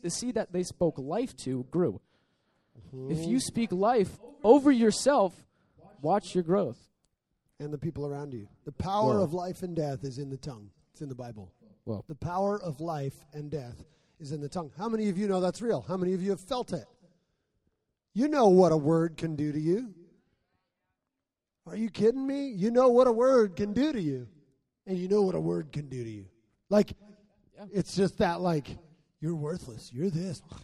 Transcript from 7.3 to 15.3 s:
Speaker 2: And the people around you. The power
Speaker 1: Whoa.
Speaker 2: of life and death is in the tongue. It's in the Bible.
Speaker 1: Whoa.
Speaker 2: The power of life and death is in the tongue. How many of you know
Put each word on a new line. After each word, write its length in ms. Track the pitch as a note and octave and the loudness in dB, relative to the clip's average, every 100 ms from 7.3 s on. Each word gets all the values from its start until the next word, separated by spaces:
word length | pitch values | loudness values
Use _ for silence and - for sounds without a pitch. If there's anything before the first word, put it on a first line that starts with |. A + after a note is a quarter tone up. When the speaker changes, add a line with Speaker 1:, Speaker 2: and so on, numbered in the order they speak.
| _ _ - | _ _ -14
Speaker 2:
And 100 | D3 | -10
the 60 | D3 | -6
people 280 | E3 C3+ C#3+ | -6 -6 -6
around 280 | C#3+ D3 | -6 -8
you. 160 | B2 G2+ _ - | -10 -14 _ -14
The 80 | |
power 460 | C3+ F3 G3+ G#3+ G#3 | -8 -2 2 4 4
Speaker 1:
Whoa. 40 | |
Speaker 2:
of 100 | F3 | 2
life 300 | F3 F3+ F3 | -2 -6 -8
and 100 | F#3 | -8
death 300 | E3 D3+ C3+ | -4 -4 -4
is 140 | C3+ B2+ | -8 -8
in 120 | C#3 | -10
the 60 | C3+ | -10
tongue. 340 | - A#2 G#2 _ _ | -12 -14 -18 _ _
It's 100 | - | -16
in 60 | D3 | -14
the 80 | B2 | -12
Bible. 340 | A#2+ G#2+ F#2 _ _ _ - | -12 -14 -18 _ _ _ -8
Speaker 1:
Whoa. 180 | G#2 - | -8 -8
Speaker 2:
The 60 | D#3 | -10
power 460 | E3 F3 G3 G3+ | -6 -2 -2 -2
of 200 | F#3 C3 | -6 -8
life 340 | E3 D#3 C#3 - _ | -6 -6 -6 -8 _
and 180 | D3 D3 | -14 -10
death 360 | D3 B2 - - _ _ - | -10 -10 -16 -20 _ _ -18
is 140 | D3 | -12
in 80 | D3+ | -8
the 80 | C#3+ | -8
tongue. 240 | F#3+ D#3 - | -8 -10 -8
How 120 | A3 | -4
many 180 | A3 G#3+ | 0 0
of 100 | F3+ | 0
you 120 | |
know 100 | G#3 | 0